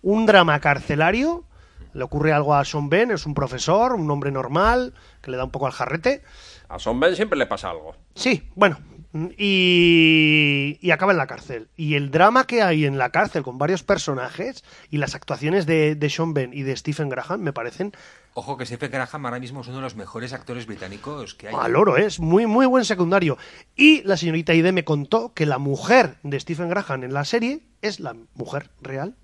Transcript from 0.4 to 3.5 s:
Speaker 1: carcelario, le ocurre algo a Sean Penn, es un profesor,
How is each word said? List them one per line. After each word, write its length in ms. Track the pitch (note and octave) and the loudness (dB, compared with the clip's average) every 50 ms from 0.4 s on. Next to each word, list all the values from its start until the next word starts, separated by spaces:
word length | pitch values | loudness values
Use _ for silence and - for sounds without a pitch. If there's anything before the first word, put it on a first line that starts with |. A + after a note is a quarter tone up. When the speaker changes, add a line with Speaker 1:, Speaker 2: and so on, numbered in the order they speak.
| F3 E3 D3 D3 | 8 6 2 2
Speaker 1:
carcelario, 840 | - D3+ C#3+ C3+ - - D3 C#3+ D#3 E3+ G3 A#3+ C4+ D#4+ E4+ F4 E4+ _ _ - - _ _ - - - - | 2 0 0 0 -2 -4 0 0 2 2 2 0 0 -2 -2 -4 -10 _ _ -20 -20 _ _ -20 -20 -16 -10
le 100 | C3+ B2+ | -10 -10
ocurre 300 | B2 - D3 D3+ D#3 D3+ | -6 -4 0 0 2 2
algo 200 | D3 D3 D3 D3 | 2 2 2 2
a 120 | C#3+ C#3 | 2 2
Sean 240 | - - D3+ C#3+ C#3+ | 0 -4 -6 -2 0
Penn, 220 | D#3+ F#3+ A#3 B3 | 2 2 2 0
es 140 | G#3+ E3 - | -2 -4 -4
un 80 | D#3 C#3+ | -6 -4
profesor, 600 | C#3+ C#3 B2 | -4 -4 -4